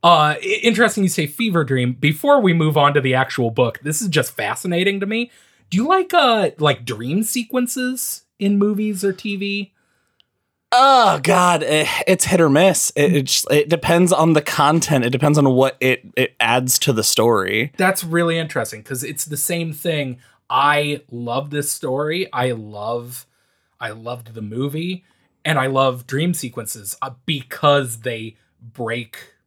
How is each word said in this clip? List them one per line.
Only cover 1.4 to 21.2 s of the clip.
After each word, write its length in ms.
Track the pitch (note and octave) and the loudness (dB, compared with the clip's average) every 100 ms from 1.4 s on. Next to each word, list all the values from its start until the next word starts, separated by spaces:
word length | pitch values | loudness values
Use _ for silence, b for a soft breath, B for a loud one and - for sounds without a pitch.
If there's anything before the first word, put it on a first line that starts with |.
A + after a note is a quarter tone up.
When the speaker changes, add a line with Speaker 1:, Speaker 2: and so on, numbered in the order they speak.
| A3+ E3+ | -2 0
Speaker 1:
dream. 300 | C3+ C3 B2 | 0 0 0
Before 480 | B2 D3 D3+ C#4+ C#4+ | 0 -2 0 4 4
we 100 | G3 | 4
move 220 | E3 D#3 D3+ | 2 2 4
on 180 | D3 D3 | 4 2
to 60 | |
the 120 | C3 | 0
actual 380 | B2+ C3 - A#2 | 0 0 -2 -2
book, 280 | A2 A#2+ - | 0 0 -2
this 180 | C#3+ D#3 | -8 -6
is 60 | G#3 | -2
just 280 | D#3 - - | 0 -2 -4
fascinating 640 | - - F#3 E3+ F#3+ G3 | -6 -6 -4 -2 -2 -2
to 40 | G3 | -4
me. 240 | A3 A#3+ b b b b | -6 -6 b b b b
Do 80 | F3+ | -2
you 100 | C4+ | 2
like, 260 | F#4+ F#4 F4+ | 0 2 2
uh, 340 | C4+ A3+ F3 - | 2 2 0 0
like, 260 | D3 C#3 | -2 -2
dream 380 | A#2 A2 B2 F3 | -6 -8 -4 -4
sequences 1000 | A3 B3+ A3+ B3+ B3 C4 B3+ B3+ - - _ _ | -2 -6 -4 -4 -4 -4 -6 -6 -8 -10 _ _
in 180 | G3+ G3+ | 0 2
movies 460 | G3+ G#3 G#3+ G3 | 0 0 -4 -2
or 100 | G3+ | -4
T 220 | F#3+ G#3+ G3+ | -4 -8 -6
V? 360 | G3+ G3+ G3+ _ _ _ _ _ _ _ _ _ _ | -6 -6 -10 _ _ _ _ _ _ _ _ _ _
Speaker 2:
Oh, 480 | B3 C4+ C4 G#3+ D#3 | 4 6 6 4 2
God, 400 | C#3 F3 F3+ E3+ | 2 4 4 2
it, 240 | C#3 D3+ D3+ - - | 2 0 0 -2 0
it's 200 | F3+ - | 0 2
hit 140 | F3+ | 4
or 100 | D#3+ | 4
miss. 420 | C#3 F#3+ D#3 - - | 6 4 2 -2 0
It, 200 | D3 E3 | 2 2
it 60 | |
just, 260 | C3+ - - | 0 -4 2
it 180 | D3 D3 | 0 2
depends 440 | D#3+ - E3+ F3+ | -2 2 4 4
on 200 | E3+ D#3+ | 4 4
the 80 | D#3 | 4
content. 640 | D3 - C#3+ E3 - D3 | 2 2 4 4 2 0
It 60 | A#2+ | 0
depends 300 | C3 D3 D3 | 0 2 4
on 100 | C#3 | 4
what 220 | B2+ C3+ - | 4 2 2
it, 260 | C3 B2+ G2+ - | 0 0 -4 -4
it 200 | B2+ _ | -4 _
adds 380 | A#2 B2+ B2+ - | 0 2 0 -2
to 140 | - | 0
the 100 | A2 | 0
story. 680 | G#2 - A2+ A2 F#2 G#2+ C#3+ - | 0 2 2 2 0 -2 -4 -2
Speaker 1:
That's 260 | F#3+ F#3+ | 0 0
really 340 | F3 E3 E3+ E3 | -4 -2 0 -2
interesting 460 | D#3 C#3 A2+ A2 | -4 -6 -6 -10
'cause 200 | A2 C3 | -12 -10
it's 220 | C3 B2+ - | -8 -10 -10
the 120 | D3 | -6
same 360 | - E3+ E3 | -4 -4 -6
thing. 460 | D3+ F3 D#3 C3+ B2 b b _ | -6 -4 -4 -4 -8 b b _
I 540 | B2+ C#3+ D3 D3 C#3+ _ | 0 2 2 0 -6 _
love 380 | A#2+ | -12